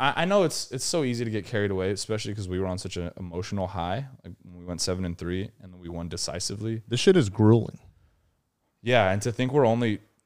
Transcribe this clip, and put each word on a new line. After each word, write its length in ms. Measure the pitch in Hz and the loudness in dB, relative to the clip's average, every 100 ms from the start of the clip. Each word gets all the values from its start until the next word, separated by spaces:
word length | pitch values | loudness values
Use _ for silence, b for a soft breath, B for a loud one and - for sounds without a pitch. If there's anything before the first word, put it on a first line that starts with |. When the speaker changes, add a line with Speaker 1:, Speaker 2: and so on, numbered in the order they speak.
Speaker 1:
I, 220 | 135 - | 0 0
I 20 | |
know 180 | 170 202 | 2 2
it's, 300 | 165 - - | 2 0 -6
it's 120 | 131 | -6
so 200 | - 175 | -2 0
easy 200 | 131 117 | 0 -2
to 60 | 117 | -2
get 160 | 107 87 | -4 -2
carried 240 | 110 104 | 0 0
away, 200 | 95 92 | 0 -2
especially 420 | 101 - 107 110 | -2 -4 -4 -4
'cause 140 | 104 92 | -6 -4
we 100 | 92 | -2
were 80 | 95 | -2
on 120 | 92 | -4
such 180 | 92 92 | -6 -6
an 160 | 87 - | -8 -8
emotional 520 | 90 87 90 101 90 | -10 -8 -6 -4 -4
high. 380 | 92 85 104 135 127 | -4 -4 -4 -6 -14
Like, 100 | 92 - | -18 -20
when 160 | - 87 | -20 -16
we 60 | |
went 160 | 87 85 | -10 -4
seven 240 | - 92 | -2 -2
and 120 | 92 87 | -4 -6
three 340 | 87 92 107 - | -6 -6 -6 -12
and 100 | 92 | -20
then 60 | 90 | -18
we 80 | 87 | -12
won 200 | 87 85 | -10 -8
decisively. 760 | 82 - 87 - 101 107 110 - | -6 -6 -6 -6 -6 -6 -6 -4
Speaker 2:
This 100 | 120 | 2
shit 180 | - 185 | 6 6
is 120 | 107 | 4
grueling. 500 | 95 107 117 - - - _ _ _ _ _ _ _ _ _ | 6 8 8 4 -8 -20 _ _ _ _ _ _ _ _ _
Speaker 1:
Yeah, 280 | 110 123 95 | 2 4 4
and 100 | 101 | 2
to 80 | 117 | 0
think 220 | 113 127 | -2 0
we're 140 | 143 120 | 4 4
only 340 | 117 120 104 - _ | 4 2 -2 -6 _